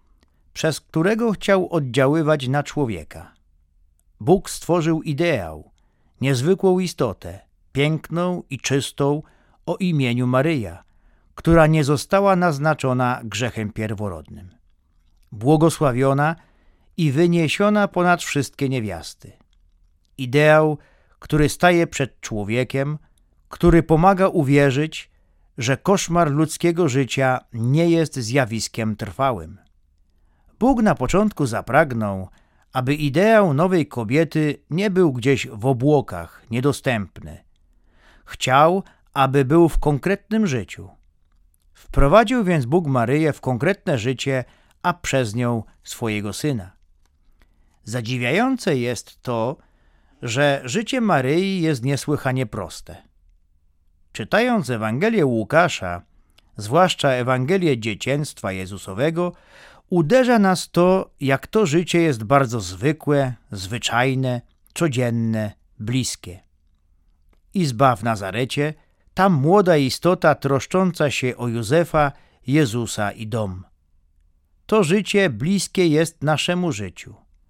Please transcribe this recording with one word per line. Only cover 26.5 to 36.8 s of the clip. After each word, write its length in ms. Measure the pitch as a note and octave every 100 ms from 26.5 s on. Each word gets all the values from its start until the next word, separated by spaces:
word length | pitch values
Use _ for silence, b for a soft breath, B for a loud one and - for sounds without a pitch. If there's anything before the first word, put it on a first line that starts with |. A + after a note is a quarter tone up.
| - F3 E3+ E3
życia 520 | C3 B2+ - C3 B2+ _
nie 380 | A#2 A#2+ D3 E3+
jest 260 | E3 D#3 C3+
zjawiskiem 800 | A2 C#3 A2 A2 - - A2 G#2
trwałym. 600 | A2 - C3+ G#2 E2 F#2 _ _ _ _ _ _ _ _ _ -
Bóg 240 | A#3+ B3
na 120 | G#3+
początku 520 | C#3+ B2 F#3 G#3+ - C3
zapragnął, 840 | G#2+ F2+ C3+ D#3 A#2 G#2 F#2+ F#2 _ _ _ _
aby 220 | C3 B2+
ideał 600 | D3 D3 C#3 G#3+ A3 F#3+
nowej 320 | C3+ F#3 F3+ -
kobiety 760 | B2 G#2+ C#3+ D#3 D#3 D3+ - -
nie 200 | D#3+ G#3
był 220 | F3+ E3+
gdzieś 340 | B2+ B2+ C3+ -
w 200 | A2 C3
obłokach, 760 | B2 C#3 D3 G2 F2 E2 - -
niedostępny. 960 | A#2 C#3+ -